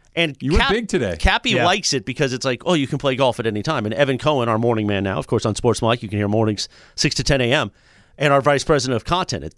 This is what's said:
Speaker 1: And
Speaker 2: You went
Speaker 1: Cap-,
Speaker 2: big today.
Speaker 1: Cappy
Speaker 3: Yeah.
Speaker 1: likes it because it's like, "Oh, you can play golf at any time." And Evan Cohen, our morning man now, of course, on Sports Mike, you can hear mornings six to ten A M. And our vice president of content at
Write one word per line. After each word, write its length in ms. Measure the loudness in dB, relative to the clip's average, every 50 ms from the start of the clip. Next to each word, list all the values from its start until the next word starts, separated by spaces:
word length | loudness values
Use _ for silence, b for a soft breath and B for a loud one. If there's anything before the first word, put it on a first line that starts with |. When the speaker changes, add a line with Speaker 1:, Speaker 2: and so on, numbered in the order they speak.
| B B B
Speaker 1:
And 200 | -2 -2 -2 -4 -4
Speaker 2:
You 120 | -2 0 2
went 100 | 2 2
Speaker 1:
Cap-, 60 | 2 0
Speaker 2:
big 160 | 0 -2 -2
today. 280 | -2 -2 -2 -2 -2 0
Speaker 1:
Cappy 320 | 2 2 2 2 0 0 0
Speaker 3:
Yeah. 120 | 2 2
Speaker 1:
likes 280 | 2 0 0 0 -2 -2
it 100 | -2 -4
because 280 | -6 -4 -2 -2 -2 -2
it's 100 | -2 -2
like, 180 | -4 -4 -2 0
"Oh, 80 | 0 0
you 120 | 0 0
can 120 | -2 -2 -2
play 180 | -2 -2 0
golf 240 | 2 2 0 0 0
at 60 | -2
any 160 | -2 -2 -2 -2
time." 220 | -4 -2 -2 -2
And 100 | -2 0
Evan 220 | 0 0 0 0 0
Cohen, 300 | 0 0 0 2 2 0
our 100 | 0 2
morning 280 | 2 2 0 0 0
man 160 | 0 0 0 0
now, 160 | 0 -2 -2
of 80 | -2
course, 180 | -2 -2 0 0
on 100 | 0 -2
Sports 260 | 0 2 0 2 2 2
Mike, 200 | 0 0 0 -2
you 60 | -4
can 100 | -2 -2
hear 100 | 0 0
mornings 400 | 2 2 2 2 0 -2 -4 -10 b b b b b
six 200 | b -2 -2 -2
to 80 | -2 0
ten 160 | 0 0 2
A 120 | 2 2 2
M. 200 | 0 0 -2 -6 b b b b b b b b
And 160 | b 2 2 4
our 80 | 4
vice 220 | 4 4 2 2 2
president 320 | 2 0 0 0 0 -2
of 80 | -2 -2
content 380 | -2 -2 -2 -2 -2 -6 -8 -8
at 120 | -10 -14